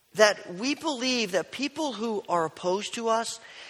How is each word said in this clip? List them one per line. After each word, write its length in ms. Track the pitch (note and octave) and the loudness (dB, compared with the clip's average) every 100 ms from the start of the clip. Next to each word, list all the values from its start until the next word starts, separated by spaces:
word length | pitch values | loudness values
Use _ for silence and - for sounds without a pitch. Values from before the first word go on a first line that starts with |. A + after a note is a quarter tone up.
| _ | _
that 400 | E3+ G#3+ F#3+ - F3+ | 6 6 6 -4 -4
we 180 | B3+ | -2
believe 560 | D4 D#4 C4 B3+ B3 G#3+ | -2 -2 0 0 2 2
that 220 | F3+ D#3+ | 0 -2
people 400 | - C#4+ D4+ D4+ | -4 -4 -2 -4
who 320 | G3+ A#3 G#3+ - | -2 -4 -4 0
are 160 | F3 | 0
opposed 500 | D#3+ - F3+ F#3+ G3+ | 0 -2 0 0 -2
to 140 | - A3+ | -4 0
us, 300 | A3 A3+ - - - - | 0 0 -8 -14 -18 -18